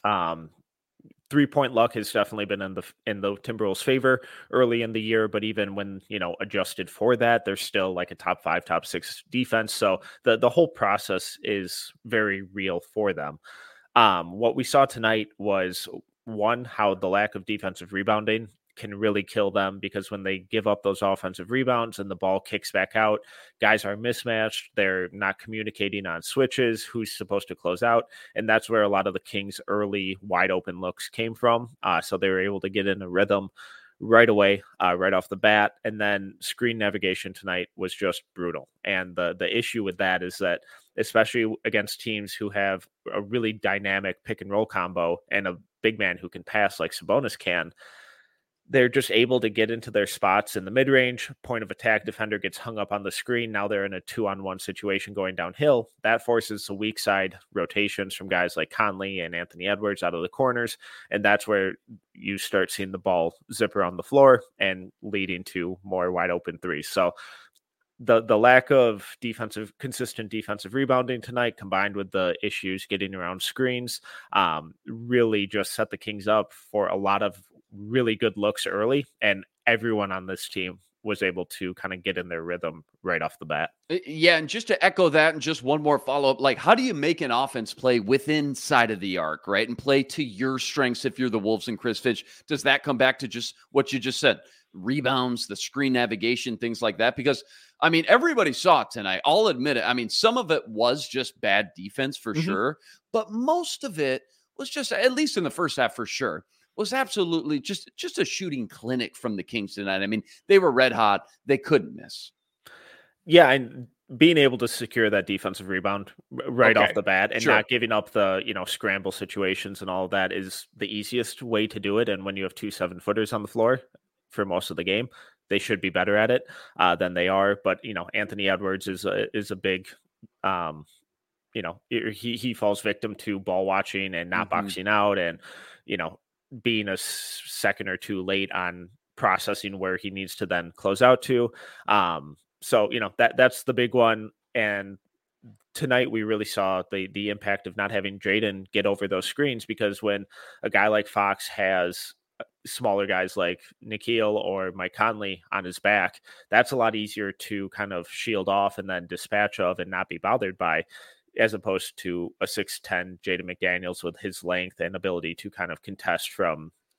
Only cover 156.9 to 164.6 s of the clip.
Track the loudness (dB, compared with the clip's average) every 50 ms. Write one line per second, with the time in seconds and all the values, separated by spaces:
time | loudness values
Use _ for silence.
156.9 | 2 -2 -6 -8 -8 -8 -8 -8 -8 -10 -10 -8 -8 -6 -8 -8 -8 -8 -8 -6
157.9 | -6 -8 -8 -8 -10 -8 -6 -4 -4 -2 -2 0 2 2 2 0 -2 -4 -6 -6
158.9 | -6 -8 -6 -8 -10 -10 -8 -2 0 0 2 0 0 0 -2 -2 -2 -2 -6 -6
159.9 | -6 -6 -6 -6 -8 -4 -2 0 0 0 0 -4 -4 -4 -2 0 0 0 -2 -6
160.9 | -12 -20 -20 -20 -20 _ _ _ _ 0 0 0 0 -2 -4 -2 -2 -2 -4 -6
161.9 | -10 -10 -8 -6 -4 -4 -4 -6 -6 _ -6 -4 -4 -4 -6 -6 -8 -12 -8 -6
162.9 | -4 -4 -4 -6 -10 -10 -6 -4 -4 -4 -4 -8 -6 -4 -2 0 0 -2 -2 -6
163.9 | -8 -6 -8 -8 -8 -8 -8 -10 -10 -8 -4 -4 -2 -2